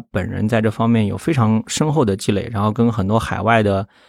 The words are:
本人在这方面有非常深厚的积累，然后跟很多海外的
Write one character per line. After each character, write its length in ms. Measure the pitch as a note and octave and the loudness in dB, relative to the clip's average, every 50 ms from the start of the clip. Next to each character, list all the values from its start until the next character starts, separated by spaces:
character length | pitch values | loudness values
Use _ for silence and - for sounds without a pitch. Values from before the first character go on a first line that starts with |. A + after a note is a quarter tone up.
| A#2 _ | -2 _
本 160 | - G2 F#2 F#2+ | -6 -6 -6 -4
人 180 | F#2 F#2+ G#2 | -4 -4 -2
在 140 | G#2+ A#2+ A2 | 0 0 0
这 100 | G#2+ A2 | 0 0
方 180 | - - A#2 A#2 | 0 0 2 2
面 180 | A#2 A2+ G#2+ | 2 2 2
有 100 | G2 G2 | 0 -2
非 160 | G2 - - | -4 -2 0
常 280 | E3 B2+ A#2 A2 A2 A2+ - | 2 2 4 4 2 2 0
深 240 | - - - D#3 D#3 | -2 -4 -2 0 0
厚 140 | D3 D#3+ C3 | 2 2 2
的 100 | G#2 F#2+ | 2 0
积 160 | - - - | -2 0 -2
累， 180 | G#2+ F#2+ - - | -2 -2 -2 -4
然 100 | A#2 G2+ | -4 -2
后 80 | G#2 G#2+ | -2 0
跟 220 | G#2 - A#2 A#2 | 0 0 0 0
很 160 | A2 - F#2+ G2 | 0 0 -2 0
多 100 | G#2+ A2+ | 0 0
海 220 | - - - - | 0 -2 -4 -2
外 220 | F#2+ A2 A#2 A2+ | 0 2 2 2
的 260 | G#2 G2+ G2 G2 G2+ - _ _ _ | 2 2 0 -2 -4 -6 _ _ _